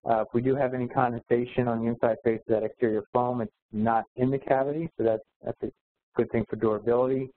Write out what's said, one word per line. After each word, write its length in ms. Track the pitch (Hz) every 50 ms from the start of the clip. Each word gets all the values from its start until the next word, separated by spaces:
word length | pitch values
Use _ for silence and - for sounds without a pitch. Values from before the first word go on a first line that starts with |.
| -
Uh, 160 | - 117 110
if 80 | 107 - -
we 80 | 120
do 120 | 123 131 131
have 200 | 139 139 123 127
any 120 | 127 123
condensation 800 | 120 - 127 127 120 120 117 - - 123 120 123 120 - 131 123
on 160 | 123 117 113
the 40 | 113 117
inside 280 | 117 117 - 120 113 -
face 180 | - 117 113 107 -
of 80 | - 113
that 80 | 107
exterior 400 | 110 107 - _ 123 113 107 107 101 _
foam, 300 | - 123 123 123 123 123
it's 120 | 113 107 _ _ _ _
not 320 | - 107 110 113 113 113 110 _ _
in 140 | - 127 131
the 80 | 139 135
cavity, 520 | - - 139 135 135 143 143 160 170 160 _ -
so 60 | 113
that's, 180 | 113 110 110 - _ _ _
that's 200 | - 117 113 _
a 100 | - 110 _ _ _ _ _ _ _ _ _
good 160 | - 117 -
thing 140 | - 117 104 -
for 60 | -
durability. 760 | 107 113 110 107 104 104 117 120 123 127 131 135 131 135 127 _